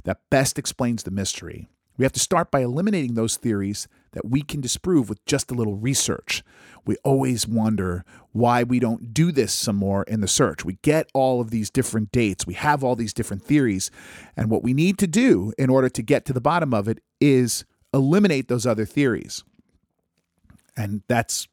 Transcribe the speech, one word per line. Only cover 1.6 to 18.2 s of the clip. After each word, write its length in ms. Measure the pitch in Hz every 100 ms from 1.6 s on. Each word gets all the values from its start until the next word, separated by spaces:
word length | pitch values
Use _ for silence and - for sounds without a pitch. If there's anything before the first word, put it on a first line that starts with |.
| 101 _ _ -
we 60 |
have 80 | 131
to 80 | -
start 320 | - 180 170
by 100 | 139
eliminating 520 | 123 131 202 196 127
those 240 | 113 110 -
theories 500 | 120 101 98 104 - _ _
that 140 | - -
we 160 | 131
can 180 | 147 147
disprove 500 | 123 - 180 170 107
with 140 | 107 -
just 260 | 139 -
a 20 |
little 220 | 120 110 101
research. 680 | 117 131 - - - - - _ - - -
We 120 | - 143
always 420 | 135 131 120 -
wonder 560 | 113 110 107 92 90 - - _
why 320 | 107 117 120
we 160 | 120 127
don't 340 | 120 113 117
do 180 | 113 170
this 220 | 143 107
some 220 | - - 101
more 260 | 98 98
in 160 | - 110
the 80 | 98
search. 380 | - 120 76 82
We 120 | 95
get 280 | 147 156 -
all 260 | 135 131 123
of 120 | 113
these 180 | 113 104
different 420 | 131 123 113 107
dates. 340 | 120 110 92 -
We 100 | 90
have 280 | 151 147
all 120 | 131 120
these 180 | 113
different 300 | - 113 98
theories. 480 | - 147 127 92 - - - - - -
And 140 | 110
what 140 | 110
we 100 | 123
need 240 | 135 180 196
to 80 | 196
do 460 | 170 254 113 101 -
in 120 | 131
order 180 | 131 127
to 140 | -
get 240 | 110 139 -
to 80 |
the 80 | 127
bottom 320 | 135 170 151
of 140 | 113 104
it 140 | 113 _ -
is 420 | 143 131 120 - - _ _
eliminate 560 | 139 135 185